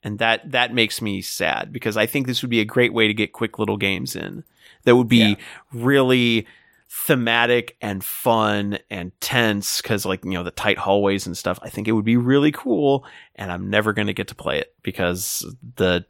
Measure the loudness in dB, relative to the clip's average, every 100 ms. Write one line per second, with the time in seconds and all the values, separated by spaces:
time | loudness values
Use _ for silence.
0 | -8 -2 0 0 0 0 0 2 0 0
1 | -4 -4 -6 -4 -2 -2 -4 -6 -4 0
2 | 0 0 -2 -4 0 0 0 2 2 4
3 | 0 2 -4 -4 -8 -2 -2 0 0 -2
4 | -6 -8 -10 -12 -18 _ _ _ 6 6
5 | 6 6 6 2 -6 -20 _ -4 2 4
6 | 4 4 4 2 -2 -16 _ _ _ -10
7 | 0 2 4 2 4 2 0 _ -6 -6
8 | -8 -4 2 2 2 0 -2 -6 _ -12
9 | -12 -10 -2 0 2 0 -2 -6 -4 -4
10 | -2 -6 -4 -6 -6 -4 -2 -2 2 2
11 | 2 0 -4 -6 -4 -6 -8 -8 -2 0
12 | 2 2 4 4 2 0 -2 0 2 2
13 | -2 -20 -20 -12 -8 -6 0 0 2 0
14 | -2 -4 -8 -8 -4 -4 -4 _ -10 -2
15 | -2 -2 -4 -8 -10 -14 -20 -2 2 2
16 | -2